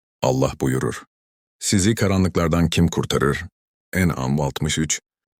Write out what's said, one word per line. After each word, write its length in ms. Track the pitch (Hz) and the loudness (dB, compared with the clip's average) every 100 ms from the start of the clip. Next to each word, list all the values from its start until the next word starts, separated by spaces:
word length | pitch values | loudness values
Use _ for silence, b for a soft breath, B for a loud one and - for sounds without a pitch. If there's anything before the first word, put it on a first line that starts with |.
| _ - | _ -4
Allah 320 | 64 65 65 - | -2 2 0 0
buyurur, 420 | 67 64 62 - - _ _ _ _ _ | -2 0 -2 -6 -16 _ _ _ _ _
"Sizi 360 | - 101 98 113 | 0 2 2 2
karanlıklardan 760 | 98 95 87 90 82 85 82 | 0 2 2 0 0 2 2
kim 180 | - 82 | 2 2
kurtarır?" 580 | - - - 69 69 - _ _ _ _ | 0 -2 0 0 -2 -8 _ _ _ _
En'am 460 | 90 87 - 64 73 | 0 0 0 -2 0
altmış 380 | 69 - 80 - | -2 -4 -4 -2
üç. 220 | 78 - _ _ _ | -2 -4 _ _ _